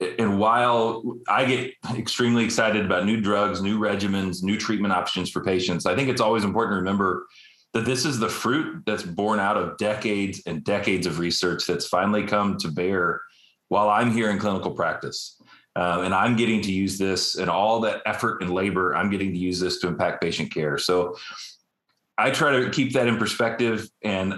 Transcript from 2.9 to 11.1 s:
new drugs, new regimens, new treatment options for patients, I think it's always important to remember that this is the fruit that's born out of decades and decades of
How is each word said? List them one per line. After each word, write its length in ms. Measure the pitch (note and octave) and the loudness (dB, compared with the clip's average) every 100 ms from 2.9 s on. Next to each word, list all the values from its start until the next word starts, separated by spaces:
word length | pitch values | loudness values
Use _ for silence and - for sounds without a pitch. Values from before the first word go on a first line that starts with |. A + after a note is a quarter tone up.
| F2+ G2 | 2 2
new 140 | A2+ | 2
drugs, 420 | G2+ G2+ G2+ F2+ | 2 2 0 0
new 160 | G2 G#2+ | -2 0
regimens, 640 | G#2+ G2 G2+ G2 F#2+ F2 | 0 0 0 0 -2 -2
new 140 | F#2 G#2+ | 0 0
treatment 360 | - G#2 G2+ | 0 -2 0
options 360 | F2+ F2 F#2+ F2+ | 0 0 -2 -4
for 140 | - | -4
patients, 420 | F#2+ F#2 - E2+ - | 0 0 0 0 0
I 80 | C#3 | 0
think 120 | C3+ | 0
it's 140 | B2 | 2
always 240 | A2 A2+ G2+ | 2 2 2
important 300 | G2+ G#2+ G2 | 0 0 0
to 20 | |
remember 500 | F#2 G2 F#2+ F2+ - - - _ _ | 0 2 0 -2 -8 -18 -20 _ _
that 100 | A2+ | -4
this 220 | A#2 B2+ E3 | -2 0 0
is 140 | B2 | 0
the 100 | A2 | -2
fruit 540 | - A2+ C#3+ D#3+ E2 A2 | -2 -2 0 -2 -6 -4
that's 180 | G2+ | -4
born 380 | F#2 E2+ G#2 G#2+ | -4 -4 0 0
out 160 | G2 G#2+ | 0 0
of 200 | F2+ - | -2 -2
decades 640 | G#2 G#2+ A2 G2+ G2 F#2+ - | -2 -2 -2 0 -2 -4 -8
and 180 | D#2+ | -6
decades 420 | - G2+ A2 F#2+ | -2 0 0 0
of 140 | F2 | 0